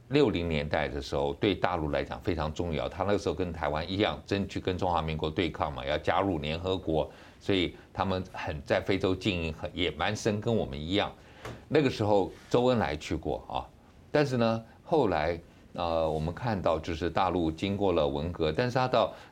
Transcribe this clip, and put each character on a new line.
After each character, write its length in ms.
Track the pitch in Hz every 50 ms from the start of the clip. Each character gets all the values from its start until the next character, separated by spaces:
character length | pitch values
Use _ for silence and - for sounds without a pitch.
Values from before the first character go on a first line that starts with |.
| - -
六 200 | 127 147 143 113
零 180 | 98 90 85
年 220 | 85 80 73 73 76
代 180 | 82 82 73
的 140 | 67 67 71
时 160 | 67 - -
候， 160 | 69 69 71 71
对 200 | - - 104 92
大 220 | - - - 90
陆 120 | 85 78 73
来 160 | 71 69 71
讲 160 | 80 - -
非 140 | - 107 87
常 180 | 80 76 78
重 220 | 78 - 90 85 78
要。 120 | 67 62 64
他 140 | - - 92
那 80 | 98
个 60 | 104 98
时 80 | -
候 80 | 95 78
跟 160 | 85 92 87
台 180 | 82 78 76 73
湾 220 | 76 76 82 87
一 60 | 95
样， 260 | 90 104 90 76 71 -
争 200 | - 101 98 98
取 140 | 92 - 95
跟 160 | - 98 92
中 140 | 87 95 90
华 100 | 85 82
民 160 | 80 80 78
国 140 | 78 80 80
对 200 | 76 - 90 78
抗 220 | - - 92 76
嘛， 140 | 71 62 64
要 100 | 69 76
加 240 | 78 - - 85 87
入 180 | 98 101 87 76
联 200 | 71 76 78 82
合 180 | 90 92 95
国， 340 | 90 - 85 80 78 67 - - - - - - -
所 160 | - - 101
以 220 | 92 85 - - - - -
他 120 | - - 90
们 180 | 95 92 92 92 -
很， 280 | - - - - 80 73 -
在 160 | - 113 95 -
非 140 | - 101 92
洲 160 | 98 95 95
经 280 | 92 - 113 92 87
营 100 | 82 80
很， 180 | 76 - - -
也 180 | - 85 90 80
蛮 220 | 78 - 87 101 107
深， 260 | - - 113 104 107
跟 140 | 107 117 117
我 120 | 101 80
们 120 | - 67 71
一 160 | 76 82 92
样。 180 | 101 92 - - - - - - - - - - - - -
那 120 | - 156
个 80 | 143 127
时 140 | - -
候 280 | 107 101 107 101 90 82 - - - -
周 140 | - 123 120
恩 120 | 127 127 113
来 160 | 92 69 73
去 180 | 78 - - 85
过 260 | 76 - 78 62 55 - -
啊， 160 | 62 62 62 - - - - - - - - -
但 160 | - 151 143
是 100 | 131 127
呢， 260 | 120 117 113 113 113 113 - - - -
后 240 | - 175 156 131 98
来， 320 | 90 78 76 85 87 82 - - - - - -
呃， 380 | - - 87 85 82 82 80 80
我 80 | 78 78
们 160 | 76 82 85
看 260 | - - 120 110 92
到 180 | 82 90 82 80
就 140 | - -
是 160 | 85 78 87 85
大 220 | 82 104 95 90
陆 200 | 85 90 85 80
经 260 | 78 - 101 98 101
过 160 | 98 101 95
了 140 | 87 - 76
文 240 | 71 69 73 78 87
革， 220 | 87 - 80 78
但 160 | 78 80 123 123
是 60 | 120
他 120 | 131 127
到 280 | 123 123 117 104 - - - - -